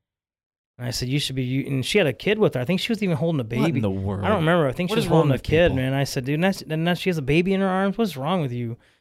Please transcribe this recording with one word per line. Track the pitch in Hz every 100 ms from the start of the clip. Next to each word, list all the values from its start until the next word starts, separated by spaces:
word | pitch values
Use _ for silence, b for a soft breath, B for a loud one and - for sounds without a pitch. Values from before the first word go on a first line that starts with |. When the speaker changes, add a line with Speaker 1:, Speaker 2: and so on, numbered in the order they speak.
| _ _ _ _ _ _ _ _
Speaker 1:
And | 120
I |
said, | 117 123
"You | 143
should | -
be," | 131
you, | 123 131 131
and | 135
she | 120 208
had | 165
a |
kid | 123 - 214
with | 185
her. | 131
I |
think | 123 185
she | -
was | 226
even | 196 151
holding | 165 160
a |
Speaker 2:
What | 110
in | 117
Speaker 1:
baby. | 151 151
Speaker 2:
the | 107
world? | 95 98 98
Speaker 1:
I | 101
don't | 208
remember. | 160 175 143
I |
think | 131 180
she |
Speaker 2:
What | 220
Speaker 1:
was | 185
Speaker 2:
is |
wrong | 160
Speaker 1:
holding | 156
a |
Speaker 2:
with | 123
Speaker 1:
kid, | - 156 175
Speaker 2:
people? | 131
Speaker 1:
man. | 131
I | 135
said, | 139 -
"Dude, | 127 151
that's, | 185 190
and | - 156
now | 165
she | 175 190
has | 165
a |
baby | 131 151 180
in | 190
her | 196
arms? | 185 196 196
What's | 226 143
wrong | 135 190
with | 143
you? | 120 117 117 _ _